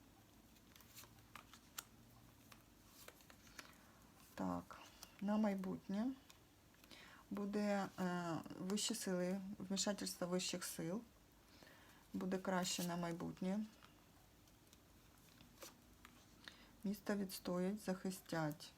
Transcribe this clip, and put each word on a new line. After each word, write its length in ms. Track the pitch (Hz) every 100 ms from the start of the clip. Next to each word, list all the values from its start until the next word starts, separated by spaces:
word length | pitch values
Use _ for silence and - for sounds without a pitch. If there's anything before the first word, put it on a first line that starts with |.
| - - - - - - - - - - - - - - - - - - - - - - - - - - - - - - - - - - - - - - - - - - -
Так, 460 | - 98 175 - - - - - -
на 160 | 196 214
майбутнє 680 | 214 196 190 170 - 196 247 262 - - - - - - - - - - -
буде, 580 | 202 202 208 208 202 190 -
е, 380 | 185 180 175 160 - -
вищі 360 | 185 202 -
сили, 460 | 226 - 180 180 196 190 208
вмішательство 680 | 190 196 - 202 190 - 175
вищих 380 | 180 180 180
сил, 380 | - - 165 196 240 - - - - - - - - - - 190
буде 220 | 190 185
краще 460 | 190 185 185 -
на 120 | 175 175
майбутнє. 640 | 170 170 170 160 185 202 214 - - - - - - - - - - - - - - - - - - - - - - - - - - - - - - -
Місто 300 | 202 208 -
відстоять, 680 | 202 190 - - 180 180 208
захистять. 880 | - 185 190 190 - 165 156 151 -